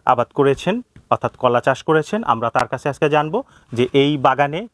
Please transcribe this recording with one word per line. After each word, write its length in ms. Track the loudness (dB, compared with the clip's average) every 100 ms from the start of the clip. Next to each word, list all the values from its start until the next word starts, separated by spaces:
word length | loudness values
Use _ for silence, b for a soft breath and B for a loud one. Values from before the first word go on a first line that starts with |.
| 0
আবাদ 220 | 0 0 0
করেছেন, 460 | 0 0 -2 -4 -6 -20 -6
অর্থাৎ 260 | -4 -4 -2
কলা 260 | 0 2
চাষ 220 | 2 0
করেছেন। 400 | 0 0 0 -4
আমরা 260 | -2 -2 -2
তার 180 | -2 -2
কাছে 220 | -4 -6
আজকে 200 | -2 0
জানবো 340 | 0 0 -4 -8 b b
যে 140 | -2 0
এই 240 | 2 2 2
বাগানে 500 | 0 2 0 -2 -10